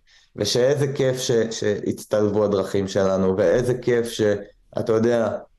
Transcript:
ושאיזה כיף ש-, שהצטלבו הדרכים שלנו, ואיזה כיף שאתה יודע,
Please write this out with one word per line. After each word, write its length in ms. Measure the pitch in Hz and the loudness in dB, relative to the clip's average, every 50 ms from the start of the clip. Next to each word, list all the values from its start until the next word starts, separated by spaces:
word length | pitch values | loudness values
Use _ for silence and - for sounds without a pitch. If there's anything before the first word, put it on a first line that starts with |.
| _ _ _ _ _ _ - | _ _ _ _ _ _ -8
ושאיזה 580 | - 104 104 - 123 120 131 147 135 147 135 135 | -6 -4 -2 0 2 2 2 2 2 0 -2 -2
כיף 240 | - 143 131 127 127 | 0 0 0 0 -2
ש-, 140 | - - | -2 0
שהצטלבו 1120 | 123 113 113 113 - - - 104 104 98 - - - - - - - 107 104 104 95 107 107 | 2 2 0 0 -4 -4 -2 -2 -2 -2 -2 -6 -6 -6 -6 -4 0 0 2 2 2 2 0
הדרכים 440 | 101 98 98 95 95 - 98 98 95 | 2 2 0 -2 -2 -2 -4 -2 -2
שלנו, 500 | - 101 95 95 95 95 95 95 95 95 | 0 0 2 2 2 2 2 0 2 2
ואיזה 360 | 101 87 85 120 120 117 123 - | 2 2 2 2 2 0 -2 -2
כיף 320 | - - 123 117 117 117 | 0 0 0 0 0 -2
שאתה 840 | 113 - 110 104 104 101 101 - _ _ _ _ - - 113 110 110 | -2 -2 0 0 0 -2 -4 -12 _ _ _ _ -8 -6 -2 0 0
יודע, 440 | 110 113 120 123 117 113 104 - - - - _ | 2 2 2 2 2 0 -2 -4 -6 -10 -12 _